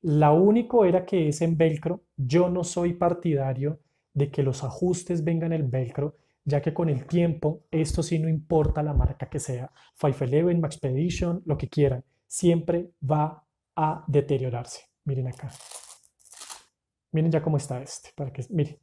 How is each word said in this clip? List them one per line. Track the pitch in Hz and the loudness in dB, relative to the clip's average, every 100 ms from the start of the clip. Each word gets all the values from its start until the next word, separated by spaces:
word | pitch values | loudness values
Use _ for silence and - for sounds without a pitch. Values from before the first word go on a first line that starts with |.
la | 175 147 151 | 2 4 6
único | 156 196 220 233 240 | 6 6 4 2 4
era | 190 180 | 4 4
que | 180 190 156 | 2 0 0
es | 147 | 0
en | 165 160 | 0 4
velcro. | 165 151 160 180 _ - | 2 2 -4 -6 _ -6
Yo | 127 160 180 | 0 2 2
no | 180 | 0
soy | 170 - 175 | -2 -2 -2
partidario | 175 175 175 175 143 135 131 143 156 _ _ _ | 0 0 0 0 0 0 -2 -4 -4 _ _ _
de | 143 143 | -2 -2
que | 143 | 0
los | 135 131 | -2 -2
ajustes | 131 - 180 180 - 175 | -6 -2 -2 -2 -2 -4
vengan | 156 165 165 | 0 -2 -2
en | 165 139 | -2 -2
velcro, | 131 120 - 147 - _ _ | -2 -4 -4 -6 -6 _ _
ya | - 143 | -2 -2
que | 151 | -2
con | 156 165 | -2 -2
el | 131 - | -2 -2
tiempo, | 175 170 156 151 156 _ | 0 0 0 -2 -4 _
esto | 165 156 - | -2 -2 -2
sí | 156 165 | -2 -2
no | 160 | 0
importa | 156 - 165 151 151 | -2 0 2 2 0
la | 151 | 0
marca | 139 135 135 - | 2 0 -2 -8
que | 147 | -8
sea, | - 123 131 _ _ _ | -6 -8 -8 _ _ _
five | 151 135 | -2 0
eleven, | 127 143 175 170 | 0 2 4 2
Maxpedition, | 156 - 135 131 170 - 175 175 | 0 -4 -4 0 0 0 -2 -2
lo | - 143 | -2 -4
que | 131 | -2
quieran, | - 143 127 - _ _ | 2 2 2 -8 _ _
siempre | - 175 170 165 170 175 _ 131 | 0 2 2 2 -2 -2 _ -2
va | 151 151 151 _ _ _ - | 0 0 -4 _ _ _ -2
a | 156 156 - | -2 -2 0
deteriorarse. | 143 143 139 127 120 - - _ _ | 0 2 -2 -2 -4 -8 -16 _ _
Miren | - 131 131 | -6 -4 -4
acá. | 123 131 - - - - - _ _ - - - - _ _ _ _ _ | -8 -14 -14 -18 -18 -18 -20 _ _ -20 -20 -18 -18 _ _ _ _ _
Miren | 160 165 | 0 2
ya | 156 | 0
cómo | 156 151 | 0 -2
está | - 123 | -2 -10
este, | 135 - - - | -10 -16 -18 -12
para | 139 | -12
que, | - 123 | -10 -6
miren. | 185 147 - | -2 -4 -6